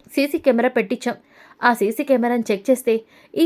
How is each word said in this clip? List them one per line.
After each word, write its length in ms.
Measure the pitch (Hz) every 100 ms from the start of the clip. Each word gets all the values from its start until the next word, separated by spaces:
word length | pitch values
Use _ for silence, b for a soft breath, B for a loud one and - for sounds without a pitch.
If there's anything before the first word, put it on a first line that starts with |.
| -
సీసీ 260 | - 285 330
కెమెరా 340 | 269 233 254 247
పెట్టించాం. 380 | 196 240 240 - b b b b
ఆ 100 | 240
సీసీ 280 | 233 208 220
కెమెరాని 400 | 285 254 240 240 226
చెక్ 180 | 196 233
చేస్తే 260 | 254 247 220 - b b
ఈ 100 | -